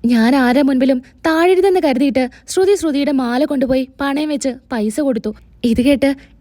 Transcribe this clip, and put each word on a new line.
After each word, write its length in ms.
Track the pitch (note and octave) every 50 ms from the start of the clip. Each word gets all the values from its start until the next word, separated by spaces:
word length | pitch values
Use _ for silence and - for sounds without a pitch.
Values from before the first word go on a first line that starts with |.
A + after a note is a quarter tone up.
| -
"ഞാൻ 300 | A#3 B3 A3+ A3 A#3+ C#4
ആരുടെ 260 | C#4 B3+ A#3+ B3 C#4
മുൻപിലും 400 | C#4+ C4+ C#4 B3+ C4 C4 C4+ B3 B3+ - _ _ -
താഴരുതെന്ന് 540 | E4 D#4+ D#4+ E4+ F4+ F#4+ F4+ F#4 G4 F#4 F#4 E4+
കരുതിയിട്ട് 440 | D4 B3+ - D4 C#4 G#3+ C4 B3+ - - - _ -
ശ്രുതി 260 | - F#4 F#4+ F#4 G4+
ശ്രുതിയുടെ 380 | F#4+ - D#4+ C4+ C#4 C#4+ C#4+
മാല 320 | C#4+ C4 B3+ A#3 A#3+ B3+ D4+
കൊണ്ടുപോയി 440 | - D4 C4+ C4+ A#3+ C4 C4 C4 C4 _ -
പണയം 280 | C#4 C#4 C#4 D4 D4+ D#4
വെച്ച് 200 | D4 C#4+ - C#4 B3 C4 _ _
പൈസ 280 | C4 A3+ G#3 A3 G#3+ -
കൊടുത്തു." 340 | D4+ C#4 B3+ - - G#3 G#3+ - - - - - -
ഇത് 180 | B3 A3+ A3+
കേട്ട് 340 | A#3 C#4+ C#4+ A3+ C#4 C#4 C#4 C4+ - _ - _